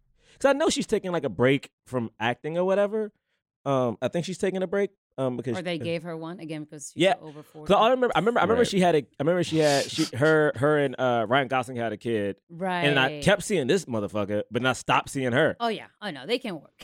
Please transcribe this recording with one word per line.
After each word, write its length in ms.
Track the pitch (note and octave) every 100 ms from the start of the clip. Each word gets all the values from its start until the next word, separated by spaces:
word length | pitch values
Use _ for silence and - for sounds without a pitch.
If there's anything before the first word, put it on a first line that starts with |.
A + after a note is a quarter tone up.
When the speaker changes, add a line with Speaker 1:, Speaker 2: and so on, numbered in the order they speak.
| _ _ _ -
Speaker 1:
'cause 100 | C4+
I 20 |
know 160 | C#4 D#4
she's 180 | C#4 -
taking, 260 | G3+ F#3
like, 120 | E3+
a 40 | C3
break 420 | F2+ B2+ C#3 - _ -
from 240 | B2+ A2 -
acting 360 | A2+ A#2+ D3+ E3+
or 60 |
whatever. 480 | F#3 F#3+ G3+ A3 G#3 - _ _ _ _
Um, 320 | C#3 C3+ B2 G#2+
I 60 | B2
think 160 | E3+
she's 140 | F3+ F3
taking 240 | F#3+ F#3
a 40 | F#3
break, 240 | G3 G3 _ _ -
um, 180 | C3 A#2+
because 200 | A#2+ A#2
Speaker 2:
Or 40 |
they 160 | F3 E3+
Speaker 1:
uh, 40 |
Speaker 2:
gave 180 | E3 E3+
her 140 | E3+ D#3+
one 240 | D#3+ F3+
again 240 | D#3+ D#3
because 260 | D3 D3+ -
she's 100 | -
Speaker 1:
Yeah. 120 | F#3 -
Speaker 2:
over 220 | D#3 D3
forty. 240 | - D#3 D#3
Speaker 1:
'Cause 40 | G3
I 100 | A3+
remember, 220 | C4 B3 G3
I 20 |
remember, 220 | G#3 A#3+
I 20 |
remember 180 | F3 A#3
Speaker 3:
Right. 60 | A#3
Speaker 1:
she 120 | G3
had 140 | F3+ D#3
a, 20 |
I 240 | - -
rember 200 | C#3+ F3+
she 140 | D#3 D#3+
had, 260 | D3+ C#3 -
she, 160 | - D#3 A2+
her, 360 | D#3 D#3 D3+ A2
her 220 | D3 D3+
and, 180 | C#3 B2
uh, 280 | B2+ A#2 G#2+
Ryan 180 | C3+ B2+
Gosling 280 | C3 A#2+ B2
had 160 | A2+
a 40 | G#2+
kid. 400 | A#2+ A2 G2+ F#2+ _
Speaker 2:
Right. 320 | E3+ F#3 F3+
Speaker 1:
And 160 | D3 C#3+
I 220 | C3+ D3+
kept 220 | D3 G3+
seeing 240 | - F#3 B2
this 160 | F#3
motherfucker, 580 | D3+ A2+ G2+ G#2+ G2 G#2 -
but 120 | A2+
not 140 | B2+ A#2+
stop 320 | - C3 -
seeing 220 | C#3 B2+
her. 240 | B2+ D3+ -
Speaker 2:
Oh, 80 | A#3
yeah. 180 | F3 G#2+ _
Oh, 100 | G#3
no, 160 | C#3 C#3+
they 120 | C4
can 140 | A3 D#3
work. 120 | - -